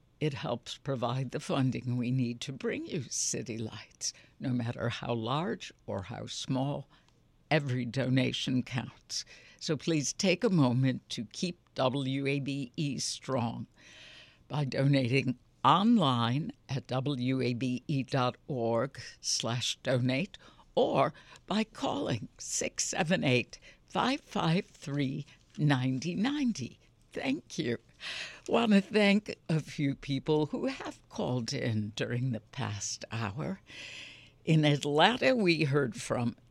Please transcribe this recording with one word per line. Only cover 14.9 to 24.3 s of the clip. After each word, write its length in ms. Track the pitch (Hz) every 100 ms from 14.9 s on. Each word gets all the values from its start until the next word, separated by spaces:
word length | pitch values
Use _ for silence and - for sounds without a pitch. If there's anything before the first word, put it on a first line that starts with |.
| 139 123 135 117 123 _ _
online 880 | 127 165 214 233 143 120 117 135 165 - -
at 200 | 135 -
W 520 | 127 131 135 123 131
A 140 | 123
B 300 | 120 131 123 -
E 160 | 143
dot 340 | 123 139 123 - -
org 520 | 131 113 117 139 - - -
slash 580 | - - 113 120 - -
donate 520 | - 123 127 131 190 - - - -
or 380 | - 285 156 139 - - - -
by 160 | 196
calling 640 | 220 - 277 277 294 110 - -
six 460 | - - - - -
seven 360 | - 165 175
eight, 380 | 147 123 - - - - _
five 320 | - 233 285
five 460 | -